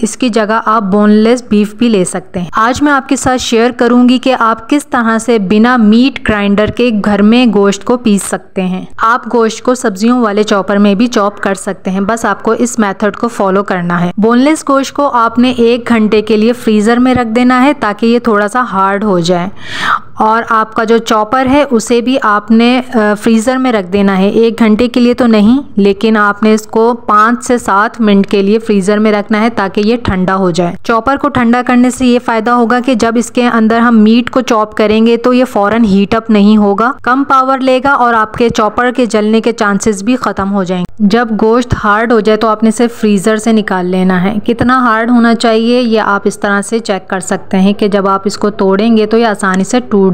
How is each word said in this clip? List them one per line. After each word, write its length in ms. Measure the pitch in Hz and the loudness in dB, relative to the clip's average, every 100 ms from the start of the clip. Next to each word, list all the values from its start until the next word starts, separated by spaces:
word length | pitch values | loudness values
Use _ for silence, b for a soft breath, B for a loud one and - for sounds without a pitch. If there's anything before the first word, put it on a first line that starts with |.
इसकी 260 | 220 - 254 | -6 -2 -2
जगह 260 | 220 208 220 | 0 0 -2
आप 280 | - 220 | 0 -2
boneless 600 | 196 208 208 214 226 247 - | 0 2 4 4 2 0 0
beef 300 | 208 208 - | 0 0 -2
भी 100 | 240 | 0
ले 160 | 208 175 | 0 0
सकते 340 | 185 - 185 | -4 -8 -10
हैं। 100 | 175 | -6
आज 280 | - 226 254 | -2 -2 0
मैं 100 | 294 | 0
आपके 260 | 277 262 277 | 0 0 -2
साथ 200 | 269 254 | 0 -2
share 340 | - 226 240 | 0 0 0
करूँगी 480 | 240 240 247 247 254 | 0 2 4 4 2
कि 120 | 262 | 0
आप 360 | 254 226 226 - | 0 0 -2 -4
किस 240 | 294 285 | -6 -4
तरह 260 | 254 226 226 | -4 -2 -2
से 220 | 226 233 | 0 -2
बिना 380 | 185 214 233 254 | 2 2 2 4
meat 480 | 208 226 269 - - | 4 4 2 -2 -4
grinder 460 | 214 202 202 214 | -2 0 0 0
के 200 | 208 247 | 0 -2
घर 300 | 214 208 202 | 0 0 2
में 300 | 208 240 247 | 4 4 2
गोश्त 320 | 202 202 196 | 2 0 0
को 140 | - 247 | -2 -2
पीस 260 | 240 202 | 0 0
सकते 380 | - 190 - - | -2 -8 -8 -6
हैं। 260 | 180 185 - - | -6 -6 -10 -4
आप 280 | 226 247 226 | 0 0 -2
गोश्त 360 | 240 226 220 | 0 0 -2
को 120 | - 247 | -2 -2
सब्जियों 460 | 233 190 226 247 | -2 -2 0 0
वाले 220 | 226 202 | 0 0
chopper 340 | 208 202 190 202 | 0 0 0 0
में 200 | 208 196 | 2 2
भी 100 | 240 | 0
chop 320 | 226 202 202 | 0 -2 -2
कर 160 | 202 196 | -6 -6
सकते 360 | - 185 - | -6 -8 -6
हैं, 140 | 190 196 | -4 -4
बस 200 | 233 233 | -4 -4
आपको 280 | 190 - | -4 -2
इस 260 | 226 240 - | -2 -2 -2
method 360 | 202 190 208 196 | -4 -2 -4 -4
को 120 | 233 | -6
फॉलो 360 | - 196 190 | -2 0 0
करना 340 | 202 190 175 175 | -2 -4 -2 -2
है। 160 | 175 175 | -2 0
boneless 440 | 220 240 277 311 - | 0 2 2 0 0
गोश्त 280 | 269 269 - | -2 -2 -2
को 120 | 285 | -2
आपने 440 | 240 226 233 254 | 0 -2 0 0
एक 380 | 247 233 240 240 | 2 0 0 0
घंटे 320 | 233 214 214 | 0 2 0
के 160 | 214 214 | 0 0
लिए 140 | 220 | 0
freezer 480 | 240 - 214 208 240 | 0 0 0 2 2
में 140 | 254 | 2
रख 140 | 247 233 | 0 0
देना 320 | 226 247 254 | 0 2 2
है 140 | 269 | 2
ताकि 340 | 294 214 208 233 | 0 -4 -2 0
ये 120 | 240 | 0
थोड़ा 280 | 240 208 208 | 2 0 0
सा 140 | 247 | -2
hard 420 | 247 190 190 196 | -2 0 0 0
हो 160 | 214 180 | 0 0
जाए। 320 | 165 180 185 - B B B B B - | 0 -2 -4 -10 B B B B B -2
और 220 | 220 226 | 0 0
आपका 400 | 226 220 220 - | 0 -2 -2 -2
जो 140 | 220 226 | 0 0
चॉपर 500 | 226 220 214 262 254 | 2 -2 0 -2 0
है 160 | 285 | 0
उसे 380 | 285 226 - 240 | 0 -2 0 -2
भी 160 | 233 262 | 0 -2
आपने, 640 | 220 208 208 226 233 254 | 0 0 2 2 2 0
अ, 340 | 254 240 208 | -2 0 0
freezer 440 | 208 240 226 220 262 | 0 0 0 0 -2
में 140 | 262 | 0
रख 140 | 220 180 | -2 -2
देना 280 | 202 196 | 0 0
है, 180 | 190 196 | 2 2
एक 240 | 220 226 226 | 2 0 2
घंटे 280 | 226 214 247 | 2 2 2
के 120 | 247 | 2
लिए 140 | 240 | 2
तो 140 | 240 247 | 2 2
नहीं, 360 | 214 208 262 285 - | 4 4 2 0 0
लेकिन 400 | 202 196 226 220 | 0 2 0 2
आपने 360 | 208 202 220 | 0 0 0
इसको 400 | 214 214 226 226 | 0 0 0 0
पाँच 500 | 240 - 208 220 240 | 0 0 2 2 0
से 160 | - 240 240 | 0 -2 0
सात 360 | 196 226 233 | 0 0 0
मिनट 240 | 214 196 196 | 2 2 2
के 160 | 202 | 0
लिए 160 | 196 220 | 2 0
freezer 420 | 220 208 185 208 | 0 0 2 0
में 120 | 220 | 2
रखना 260 | 208 202 214 | 0 -2 -2
है 120 | 220 | -2
ताकि 320 | 214 196 190 | -2 -4 -2
ये 160 | 208 240 | -2 -2
ठंडा 360 | 233 190 185 | -2 -2 -2
हो 180 | 190 185 | 0 0
जाए। 260 | 165 175 180 - | 0 -2 -4 -4
चॉपर 320 | 226 220 277 | -2 0 -2
को 120 | 294 | -2
ठंडा 320 | 254 233 247 | 0 0 0
करने 300 | 247 247 247 | 2 2 2
से 140 | 240 254 | 2 0
ये 140 | 240 | 0
फ़ायदा 320 | 240 226 220 | 0 -2 0
होगा 280 | 240 226 247 | 0 2 0
कि 160 | 240 226 | 0 0
जब 220 | 233 233 | 0 0
इसके 240 | 233 - | -2 0
अंदर 380 | 240 226 220 226 | 0 2 2 2
हम 160 | 233 226 | 2 4
मीट 340 | 214 233 240 | 4 4 0
को 120 | 262 | -2
चॉप 320 | 247 226 214 | 0 0 -2
करेंगे 440 | - 214 214 226 226 | 0 0 2 2 2
तो 160 | 247 | 2
ये 100 | 247 | 0
फ़ौरन 400 | 254 214 202 226 | 0 0 0 0
heat 320 | 220 196 202 226 | 2 2 2 -2
up 140 | 220 | 0
नहीं 280 | 214 202 214 | 2 4 4
होगा, 360 | 202 196 233 269 | 2 2 0 -2
कम 200 | - 262 | -2 0
power 360 | 269 269 262 269 | 2 2 2 0
लेगा 360 | 262 254 277 277 | 0 0 2 0
और 180 | 240 | 2
आपके 360 | 233 214 - 240 | 0 -2 0 -2
चॉपर 420 | - 214 214 247 | 0 -2 0 -2
के 140 | 247 240 | 0 0
जलने 360 | 214 208 220 | 0 0 0
के 100 | 233 | 0
chances 520 | 226 214 196 226 196 | -2 0 0 -2 -2
भी 120 | 202 247 | -2 -2
ख़त्म 320 | 226 196 196 | -2 -4 -4
हो 160 | 202 | -2
जाएंगे। 440 | 180 180 175 - 202 | -2 -4 -6 -2 0
जब 280 | 226 240 208 | 2 0 0
गोश्त 340 | 220 233 240 | 2 2 0
hard 380 | - 214 208 233 | -2 0 0 2
हो 100 | 233 | 0
जाए 160 | 208 214 | 2 0
तो 100 | 226 | 0
आपने 220 | 214 220 | 0 0
इसे 180 | 220 240 | 0 -2
freezer 500 | - 214 202 196 220 | 0 0 0 0 -2
से 160 | 220 | 0
निकाल 320 | 220 202 185 180 | 0 0 -4 -2
लेना 320 | 185 185 180 | 0 0 0
है। 220 | 190 214 | 0 -2
कितना 380 | - 233 240 262 | -2 -2 0 0
hard 320 | 247 220 233 | 0 0 0
होना 240 | 240 233 | 2 2
चाहिए 460 | 226 233 220 226 247 | 2 2 0 2 0
ये 180 | 240 220 | 2 0
आप 300 | 202 202 208 | 0 -2 -2
इस 140 | 202 | -4
तरह 200 | 208 202 | -2 -2
से 180 | 196 226 | -2 -4
check 280 | 226 190 - | -4 -6 -4
कर 100 | 190 | -8
सकते 380 | - 190 - 190 | -4 -6 -2 0
हैं 160 | 190 | 2
कि 160 | 202 208 | 2 0
जब 180 | 202 190 | 0 0
आप 160 | 196 202 | 0 -2
इसको 220 | - 208 | -4 -4
तोड़ेंगे 560 | 208 196 196 226 226 214 | -2 0 0 2 2 2
तो 120 | 226 | 0
ये 80 | 233 | 0
आसानी 380 | 202 196 185 | 0 -2 -2
से 160 | 190 254 | 0 -2
टूट 260 | 233 202 190 | 0 0 2